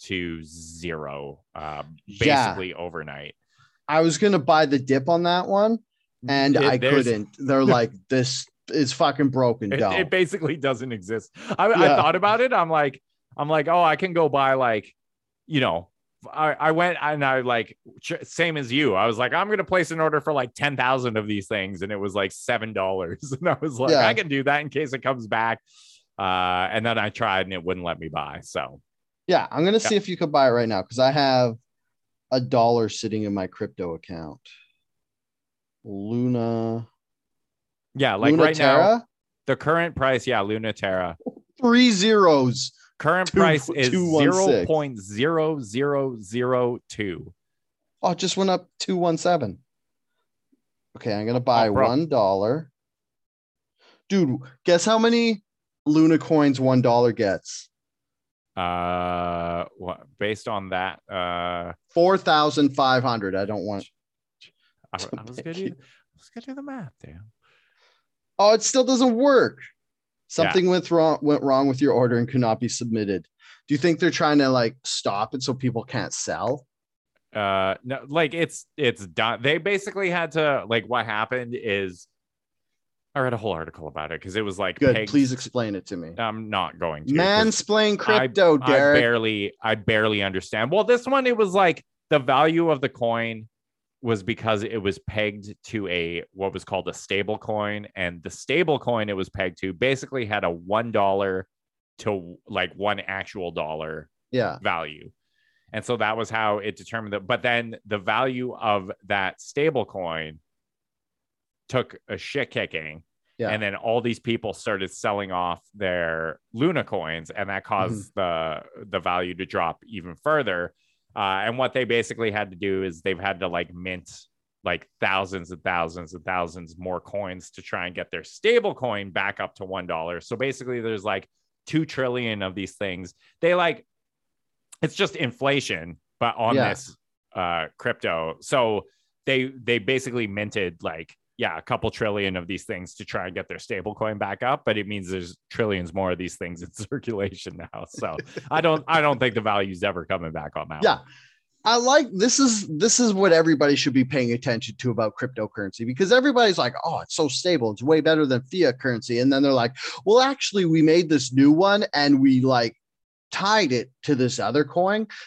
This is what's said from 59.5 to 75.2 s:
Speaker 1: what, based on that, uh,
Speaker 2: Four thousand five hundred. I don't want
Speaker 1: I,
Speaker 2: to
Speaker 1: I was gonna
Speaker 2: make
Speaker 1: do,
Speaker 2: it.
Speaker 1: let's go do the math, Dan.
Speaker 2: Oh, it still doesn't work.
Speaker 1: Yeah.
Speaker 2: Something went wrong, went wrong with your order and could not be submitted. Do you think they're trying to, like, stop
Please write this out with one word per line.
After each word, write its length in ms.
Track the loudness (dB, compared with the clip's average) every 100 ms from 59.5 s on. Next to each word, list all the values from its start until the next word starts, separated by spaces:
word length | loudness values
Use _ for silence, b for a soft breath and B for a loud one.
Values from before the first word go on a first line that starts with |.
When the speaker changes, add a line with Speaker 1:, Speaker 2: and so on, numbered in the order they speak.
| -6 -8 -10
Speaker 1:
what, 280 | -12 -12 -16 -6
based 300 | -4 -4 -6
on 220 | -8 -4
that, 300 | -4 -4 -8 -10
uh, 640 | -6 -4 -4 -4 -6 -8 -14 _
Speaker 2:
Four 280 | 2 2 2
thousand 580 | 2 2 2 2 2 2
five 280 | 2 2
hundred. 320 | 2 -2 -2 -2
I 80 | -2
don't 200 | -4 -6
want 200 | -8 -10 _ _ _ _ _ -20 _ _ _ _
Speaker 1:
I, 40 | -12
Speaker 2:
to 100 | -10 -12
Speaker 1:
I 60 |
was 140 | -12 -14
gonna 120 | -12
Speaker 2:
make 60 | -8
Speaker 1:
do, 80 | -10
Speaker 2:
it. 120 | -10 b b b _
Speaker 1:
let's 140 | _
go 100 | -20
do 120 | -16 -16
the 60 |
math, 300 | -14 -14 -14 -18
Dan. 160 | -20 -20 -20 _ _ _ _ _ _ _ _ _ _ 2
Speaker 2:
Oh, 140 | 4
it 100 | 4
still 220 | 4 2 4
doesn't 300 | 4 4 4
work. 420 | 6 6 4 0
Speaker 1:
Yeah. 60 | -14 _ _ _ _ _ _
Speaker 2:
Something 400 | 0 2 4 4
went 200 | 2 2
wrong, 300 | 4 4 4
went 220 | 2 2
wrong 240 | 4 4 2
with 140 | 2
your 120 | 2
order 240 | 4 4 2
and 100 | 0
could 140 | 2
not 180 | 2 0
be 80 | -2
submitted. 600 | -4 -2 -2 0 -2 -4 _ b b -4
Do 60 |
you 40 | 0
think 220 | 2 2
they're 100 | 2
trying 280 | 2 4 4
to, 100 | 4
like, 260 | 4 2 -2
stop 500 | -8 -6 -4 -2